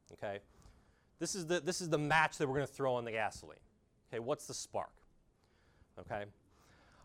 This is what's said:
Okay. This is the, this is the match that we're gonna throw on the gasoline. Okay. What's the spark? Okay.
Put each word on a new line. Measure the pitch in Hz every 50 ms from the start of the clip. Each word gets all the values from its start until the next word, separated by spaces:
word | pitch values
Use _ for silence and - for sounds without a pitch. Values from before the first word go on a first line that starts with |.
| _ - 107
Okay. | - - 107 98 101 - - - - - - - - - - - _ _ _ _ -
This | 165 160 -
is | 196 170
the, | 151 180 175
this | 143 165 180 -
is | 180 165
the | 165 151
match | 151 143 151 160 156 151 - -
that | 160
we're | 135 131
gonna | 143 139 131
throw | - - 135 131 127
on | 123 120
the | 117
gasoline. | 110 110 107 98 - - - 78 73 - - - _ _ _ _ _ _ _ _ -
Okay. | 113
What's | 117 123 151 147 -
the | - 131
spark? | - - - - 101 85 - - - - - - - _ _ _ _ _ _ _ _ _ - - - - - _ -
Okay. | 92 90 113 104 101 101 - - - - - - - - - - - - - -